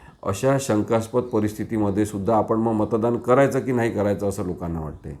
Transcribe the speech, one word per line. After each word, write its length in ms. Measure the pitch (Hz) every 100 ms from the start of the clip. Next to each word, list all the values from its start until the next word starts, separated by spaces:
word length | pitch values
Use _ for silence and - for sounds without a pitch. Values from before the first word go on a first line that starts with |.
| - -
अशा 340 | - 101 131 135
शंकास्पद 600 | - 107 104 113 110 123
परिस्थितीमध्ये 840 | 123 110 104 107 104 110 101 98 104
सुद्धा 300 | 101 98 110
आपण 200 | - 113
मग 160 | 113
मतदान 440 | 107 104 113 117 120
करायचं 440 | 120 127 135 131
की 120 | 117
नाही 180 | 123 113
करायचं 380 | 101 101 98 101
असं 180 | 98 92
लोकांना 340 | 82 85 82
वाटते. 380 | 76 - 80 69